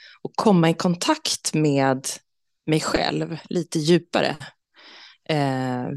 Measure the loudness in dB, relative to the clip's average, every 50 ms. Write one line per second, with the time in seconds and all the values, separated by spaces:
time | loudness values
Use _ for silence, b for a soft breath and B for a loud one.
0 | B B B B -14 -10 -8 0 2 4 6 6 6 4 2 2 0 -2 -2 0
1 | 0 -2 -2 -2 -2 -6 -6 -4 -4 -2 0 0 2 2 2 2 2 2 0 0
2 | -4 -8 -12 -12 -16 _ _ _ _ _ _ _ _ -2 -2 0 0 -2 -2 -2
3 | -2 -2 -2 -4 -4 -6 -8 -12 -10 -6 -4 -4 -4 -2 -4 -2 2 4 4 4
4 | 2 0 -2 0 0 0 -4 -6 -12 -18 -20 _ _ _ B B B B B B
5 | B B B B _ -4 -2 0 0 0 -2 -2 -4 -4 -4 -6 -6 -6 -6